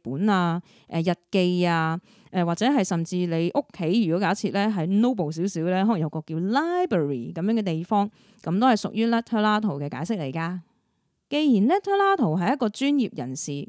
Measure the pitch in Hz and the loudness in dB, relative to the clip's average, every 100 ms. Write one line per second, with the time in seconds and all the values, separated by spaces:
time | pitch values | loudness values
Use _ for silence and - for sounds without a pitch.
0 | - 135 208 196 175 170 - - _ 165 | -4 -2 2 2 2 -2 -6 -20 _ -2
1 | 170 175 _ 196 180 180 175 170 160 165 | 0 -2 _ 0 2 2 2 2 0 -2
2 | - _ - - 170 170 233 285 190 170 | -6 _ -6 -2 0 2 2 2 2 0
3 | 165 180 180 165 170 - - - 165 208 | -2 -2 0 0 0 -2 -4 -4 0 2
4 | 190 170 190 196 190 143 208 208 160 202 | 2 2 0 0 -2 0 0 0 0 2
5 | 240 233 151 160 190 180 165 185 202 214 | 2 0 -4 -2 -4 -2 -2 0 0 0
6 | 156 156 - 160 185 247 330 359 359 208 | -2 -4 -6 -4 0 0 0 0 0 0
7 | 143 135 117 170 185 226 202 160 175 208 | 0 -4 -6 -4 -2 0 0 -4 0 0
8 | 202 - _ _ - 180 254 220 262 - | 0 -6 _ _ -4 2 2 2 0 -2
9 | 226 233 233 226 214 214 214 143 147 131 | 0 0 -2 0 2 2 0 -4 -6 -6
10 | 170 220 139 160 165 180 - _ _ _ | -4 -4 -4 -4 -4 -6 -12 _ _ _
11 | _ _ _ 294 302 226 214 370 403 392 | _ _ _ 0 2 4 4 2 2 2
12 | 392 392 208 160 180 269 220 - 277 285 | 2 2 2 0 0 0 -2 -2 0 0
13 | 226 - 127 131 - 143 | 0 -4 -8 -8 -8 -8